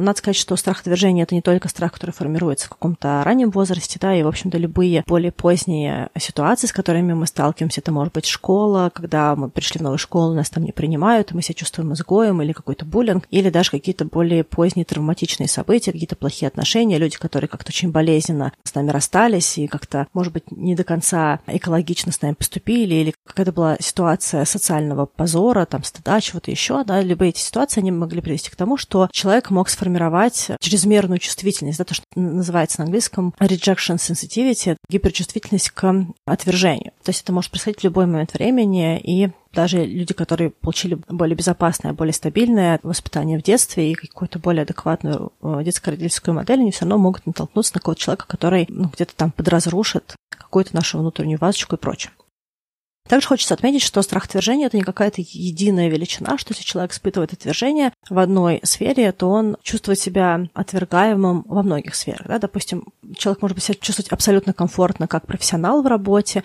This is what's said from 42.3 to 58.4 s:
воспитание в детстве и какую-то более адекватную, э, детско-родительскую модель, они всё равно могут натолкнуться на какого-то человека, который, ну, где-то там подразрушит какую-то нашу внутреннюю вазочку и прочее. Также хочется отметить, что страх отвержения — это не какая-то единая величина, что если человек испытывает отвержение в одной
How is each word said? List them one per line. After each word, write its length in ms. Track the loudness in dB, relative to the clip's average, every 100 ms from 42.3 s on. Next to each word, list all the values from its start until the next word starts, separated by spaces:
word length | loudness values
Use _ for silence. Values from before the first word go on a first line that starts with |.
| 0 2 4 4 2
воспитание 560 | -2 -6 -4 -4 -2 -2
в 40 |
детстве 480 | 2 2 2 0 0
и 40 | -2
какую-то 440 | -8 -8 -8 -4
более 260 | 0 0 0
адекватную, 680 | -4 -2 -2 -2 -4 -6 -10
э, 200 | -6 -4 -2
детско-родительскую 720 | -4 -4 -4 -4 -4 -2 -2
модель, 260 | 2 2
они 100 | 2
всё 140 | 0 0
равно 140 | 4
могут 260 | 4 2 -6
натолкнуться 480 | -6 -2 0 0 -2
на 60 |
какого-то 220 | -4 -4
человека, 240 | -2 -4 -4
который, 380 | -2 2 2 0
ну, 220 | -2 -4
где-то 240 | -2 -6 -2
там 140 | -2
подразрушит 840 | 0 2 2 2 0 0 -2 -6 -20 _
какую-то 460 | -20 0 0 2 0
нашу 240 | -2 -2
внутреннюю 400 | -2 -2 -2 0
вазочку 380 | 2 0 -2 -4
и 20 |
прочее. 340 | -4 -6 -10 _ _ _ _ _ _ _ _ _ _
Также 180 | 2 4
хочется 280 | 0 2 0
отметить, 260 | 2 2
что 220 | 0 0
страх 240 | 0 -2 -2
отвержения — 400 | -2 0 2 2
это 100 | 0
не 60 |
какая-то 400 | -2 0 0 0
единая 640 | -10 -6 -6 0 2 4 2
величина, 480 | 0 -4 -6 -4 -4
что 160 | -4
если 100 | -8
человек 300 | -6 -6 -6
испытывает 400 | -4 -4 -2 -4
отвержение 640 | -4 -6 -2 0 2 0 -2 -4
в 80 | 2
одной 420 | 4 4